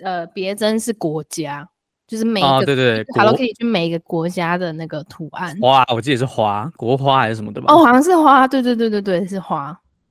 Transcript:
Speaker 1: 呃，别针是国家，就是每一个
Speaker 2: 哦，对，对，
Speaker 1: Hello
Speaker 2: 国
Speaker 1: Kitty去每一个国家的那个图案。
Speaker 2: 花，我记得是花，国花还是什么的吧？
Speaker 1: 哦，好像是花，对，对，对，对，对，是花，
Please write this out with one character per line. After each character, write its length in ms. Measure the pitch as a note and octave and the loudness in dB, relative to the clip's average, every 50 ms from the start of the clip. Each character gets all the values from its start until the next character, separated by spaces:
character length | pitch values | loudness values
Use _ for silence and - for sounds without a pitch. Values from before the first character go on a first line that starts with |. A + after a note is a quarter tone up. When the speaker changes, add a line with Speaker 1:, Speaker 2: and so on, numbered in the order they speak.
| - | -10
Speaker 1:
呃， 220 | F#3+ F#3 F3 E3 E3+ | -8 -8 -8 -8 -10
别 260 | - G#3 F#3 F#3+ G3+ | -8 -8 -6 -6 -4
针 240 | G#3 G#3+ G#3+ A3 A3+ | -2 -2 -2 0 -2
是 140 | A3 A#3+ G#3+ | -2 -4 -6
国 320 | - - D#3+ D3+ D#3+ D3 | -6 -6 -6 -4 -6 -8
家， 420 | - - E3+ D#3 C#3+ C#3+ C#3+ D3+ - _ _ _ _ _ _ _ | -8 -10 -8 -8 -8 -8 -12 -14 -16 _ _ _ _ _ _ _
就 120 | _ A3+ A3 | _ -8 -4
是 80 | A3 | -2
每 140 | A#3 A3+ G3+ | -2 0 2
一 20 | D3 | 2
个 60 | C3+ | 2
Speaker 2:
哦， 140 | C3+ C3 G3 | 4 2 2
对， 100 | E3 C#3 | 2 2
对， 280 | B2+ C3 B2 A2+ A2 A2 - - | 2 2 2 2 0 -4 -4 0
Speaker 1:
Hello 180 | - G3+ G#3+ A#3 | 2 4 4 4
Speaker 2:
国 80 | - | 2
Speaker 1:
Kitty 160 | C4 A#3 G#3+ | 0 -4 -4
去 80 | - A#3 | -4 -4
每 220 | A#3 A3 F3+ E3+ | -2 -2 -2 -2
一 40 | E3 | -2
个 80 | E3+ E3 | -4 -6
国 280 | - - F3+ E3 D#3+ F3 | -8 -6 -6 -4 -4 -4
家 300 | F3+ F#3 F3 E3+ F3 F3+ | -4 -4 -4 -2 -2 -4
的 120 | F#3 E3 D#3 | -4 -6 -8
那 120 | D#3+ E3 | -10 -10
个 160 | D#3+ E3 D3+ D3+ | -10 -12 -12 -14
图 260 | - - - E3 D3 - | -14 -16 -16 -16 -14 -12
案。 240 | - F3+ E3+ D3 F#3+ E3 | -10 -10 -10 -6 0 2
Speaker 2:
花， 200 | B2+ C3+ C3+ B2 - B2 | 4 4 4 4 2 0
我 40 | A2+ | -2
记 120 | A2+ C#3 C#3 | -2 -2 -2
得 60 | A#2 | 0
是 80 | C3 | -2
花， 440 | B2 - - A2 G#2 G2+ G#2 A2 D#3+ - | -2 -2 -2 0 0 0 -2 -4 -8 -10
国 180 | - A#2 A2+ C3 | -8 -4 -2 -2
花 260 | C3 C3+ C#3 C3+ C3+ | 0 2 2 2 2
还 100 | A#2+ A2 | 2 0
是 60 | A2+ | -2
什 60 | A2 G#2+ | -6 -8
么 80 | G#2+ | -10
的 80 | G#2 - - | -12 -4 2
吧？ 100 | - D4+ | 4 6
Speaker 1:
哦， 60 | D#4+ | 8
好 120 | D#4+ A#3+ B3 | 8 6 6
像 80 | B3+ D4+ | 4 4
是 120 | F4 F#4 | 4 4
花， 320 | E4 D#4 C#4+ C4+ C4+ C4 | 4 6 6 6 6 4
对， 140 | C4 C#4 C4+ | 4 2 0
对， 160 | A#3+ B3 B3 | 0 0 0
对， 140 | A3 A#3 A3+ | 0 -2 -2
对， 100 | G#3+ G#3 | -2 -4
对， 260 | G3 G3+ F#3 E3+ G3 | -2 -2 -2 -2 -2
是 140 | F3+ G3 F#3+ | -4 -6 -10
花， 340 | F3 - E3+ D3+ C#3 D3 - - _ _ _ _ _ _ | -8 -6 -6 -6 -6 -8 -12 -16 _ _ _ _ _ _